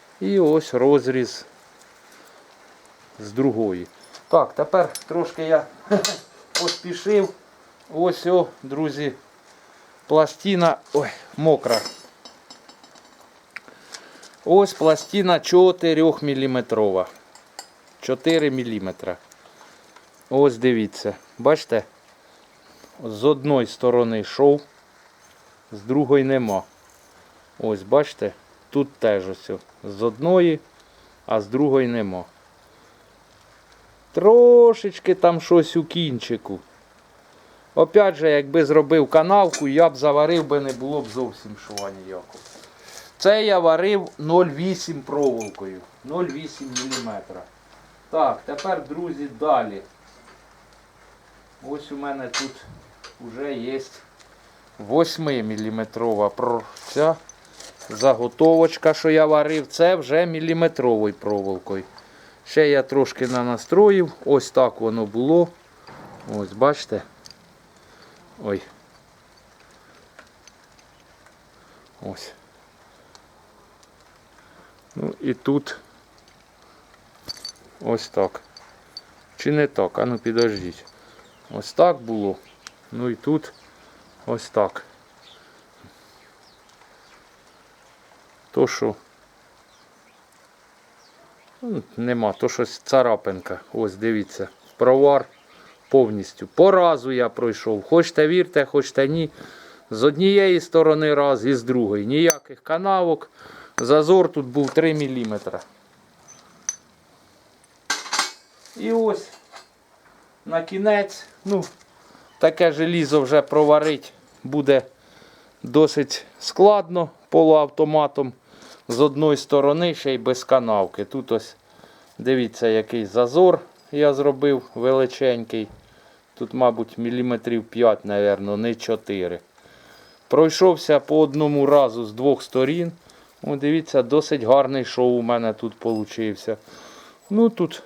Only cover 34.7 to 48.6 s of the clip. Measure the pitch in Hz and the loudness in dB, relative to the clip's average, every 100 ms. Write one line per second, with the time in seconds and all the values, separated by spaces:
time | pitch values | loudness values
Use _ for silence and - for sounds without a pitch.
34.7 | 226 202 - - 185 175 170 - 175 160 | 4 -6 -4 -2 2 2 2 4 4 4
35.7 | 170 151 175 160 120 - 113 - 95 _ | -2 -4 -4 -4 -6 -6 -8 -8 -14 _
36.7 | _ _ _ _ _ _ _ _ _ _ | _ _ _ _ _ _ _ _ _ _
37.7 | - 165 208 196 147 156 147 139 165 143 | 0 4 4 4 2 0 0 0 0 4
38.7 | 156 143 160 135 160 165 202 180 - 147 | 2 4 2 4 2 4 2 2 -2 -2
39.7 | 139 165 135 147 143 151 170 156 143 139 | 4 2 2 0 2 2 0 0 -2 -2
40.7 | 123 131 143 117 117 123 - 110 104 - | -8 -6 -6 -6 -8 -8 -10 -20 -20 -14
41.7 | 101 98 95 95 92 - - - - - | -10 -10 -12 -16 -16 -16 -20 -20 -20 -20
42.7 | - - - - _ 190 214 214 190 170 | -20 -20 -20 -20 _ 2 2 2 2 4
43.7 | 160 190 202 175 - 151 175 175 139 185 | 2 0 -2 -4 -10 2 2 2 -2 -6
44.7 | 180 - 147 135 143 139 117 104 95 95 | -6 -8 -12 -6 -2 0 -2 -8 -12 -14
45.7 | 92 - _ 131 165 175 139 160 - 135 | -16 -20 _ -10 -6 -6 -8 -14 -16 -12
46.7 | 123 131 123 113 101 - 92 - _ _ | -10 -8 -10 -10 -14 -16 -20 -20 _ _
47.7 | - _ _ _ 160 - - - 147 | -20 _ _ _ -2 -2 -2 -10 -10